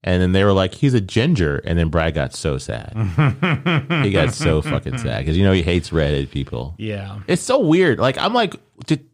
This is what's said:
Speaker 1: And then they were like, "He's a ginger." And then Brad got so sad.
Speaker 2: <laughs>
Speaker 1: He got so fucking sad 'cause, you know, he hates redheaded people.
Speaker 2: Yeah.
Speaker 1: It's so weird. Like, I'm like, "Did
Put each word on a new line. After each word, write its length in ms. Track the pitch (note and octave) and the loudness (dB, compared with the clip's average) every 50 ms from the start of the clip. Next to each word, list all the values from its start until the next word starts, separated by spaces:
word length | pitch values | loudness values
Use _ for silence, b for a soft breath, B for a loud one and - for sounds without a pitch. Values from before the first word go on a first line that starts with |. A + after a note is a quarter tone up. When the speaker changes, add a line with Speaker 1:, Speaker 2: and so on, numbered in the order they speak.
| - | 0
Speaker 1:
And 180 | F#2 F#2 F2+ | 0 2 2
then 100 | F#2 F2+ | 2 4
they 120 | F#2 F#2+ G2 | 4 4 4
were 100 | G2+ G2 | 4 4
like, 200 | F#2+ F#2+ F#2 - | 4 2 0 -2
"He's 200 | - - C#3 B2+ | 0 0 2 2
a 80 | A#2 | 2
ginger." 560 | G2 F2+ - A2 A#2 E3 F3+ A2+ F2 D2+ C#2+ - - | 0 0 0 0 2 2 2 2 2 0 0 -2 -2
And 120 | - E2+ | -2 0
then 120 | E2+ E2 D#2+ | 2 2 2
Brad 240 | D2 E2+ D#2+ E2 D2+ | 2 0 0 0 0
got 180 | D#2 C#2 C2 - | -2 -4 -4 -6
so 240 | - - D#2+ C#2+ | -6 -4 -4 -4
sad. 360 | C2+ - - A1+ A#1 - - - | -4 -6 -8 -10 -10 -10 -10 -6
Speaker 2:
<laughs> 1080 | A2+ A2+ F#2+ E2+ E2 D3+ C3+ - - - F#3+ D#3 - - F#3 E3+ D3 C3+ - F3 D#3+ C3+ | -4 -4 -2 0 2 2 2 2 0 -2 -2 -2 -2 -2 0 0 0 0 -2 -2 0 0
Speaker 1:
He 80 | G2+ | 0
got 220 | F#2+ F#2 D#2+ - - | 2 2 0 0 -2
so 280 | - D#3 - D#2+ D#2 | -2 0 0 0 0
fucking 360 | D2 - D#2 C#2+ - - B1+ | 0 -2 -4 -4 -4 -4 -8
sad 280 | B1+ - C#2 B1+ C2+ C2 | -4 -4 -4 -4 -4 -2
'cause, 100 | D2+ D#2+ | 0 2
you 60 | F2+ G2 | 4 4
know, 80 | G2 | 4
he 100 | F#2+ F#2 | 4 4
hates 300 | E2 E2 F2 F2+ D#2+ - | 2 2 0 0 0 0
redheaded 400 | - D#2+ D2+ C#2+ D2 C#2 C#2 C2 | -2 0 0 2 0 -2 -2 -4
people. 440 | - C#3+ C3 - - A#1 A#1+ C#2+ E2+ | -4 -6 -6 -6 -6 -8 -8 -10 -12
Speaker 2:
Yeah. 420 | - A2 A2 G#2 G2 G2 G2+ G2+ G#2 F#2+ | -12 -10 -10 -10 -10 -10 -12 -12 -14 -4
Speaker 1:
It's 140 | - F3+ F3+ | -2 -2 -2
so 180 | - - - C#4 | 0 0 0 2
weird. 400 | A#3 D#3 D#3 F3+ F#3 E3 A#2 D2+ | 4 4 4 4 4 4 2 2
Like, 180 | F#2+ C3 C3+ | 2 0 0
I'm 160 | - - G3 A#3 | 0 -2 0 0
like, 220 | B3 A3+ F3+ - - _ _ _ - - | 0 0 -2 -4 -12 _ _ _ -20 -4
"Did 200 | - D#3 D3+ - _ | -4 -4 -4 -4 _